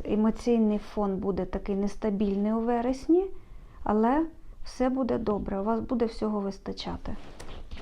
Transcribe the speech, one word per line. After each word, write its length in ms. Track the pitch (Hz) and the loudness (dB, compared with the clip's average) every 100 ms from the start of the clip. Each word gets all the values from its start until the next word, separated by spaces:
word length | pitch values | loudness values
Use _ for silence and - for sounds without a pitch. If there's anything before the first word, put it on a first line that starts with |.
| - | 0
емоційний 720 | 208 220 220 240 233 214 208 | 2 4 2 4 4 4 2
фон 380 | - 208 196 190 | -2 -2 -2 0
буде 300 | 196 185 185 | -2 -2 -2
такий 300 | 196 - 196 | -4 -2 0
нестабільний 800 | 202 - 220 202 202 196 214 | -2 0 0 2 2 2 2
у 60 | 226 | 2
вересні, 640 | 233 240 240 262 - 359 381 - - - - - | 2 0 0 0 4 4 4 -4 -12 -16 -16 -6
але 420 | - 214 226 294 320 - - - | 0 4 4 4 0 -4 -12 -10
все 260 | - - 254 | -6 0 0
буде 280 | 262 254 240 | 2 0 0
добре, 420 | 214 202 202 196 | 0 0 0 -2
у 40 | |
вас 160 | 208 226 | 0 0
буде 260 | 226 233 226 | 0 0 0
всього 340 | - 214 214 | 0 -2 -2
вистачати. 760 | 196 196 - 190 - 170 - - - - - - - - | -4 -6 -8 -8 -6 -6 -6 -8 -8 -12 -12 -10 -10 -12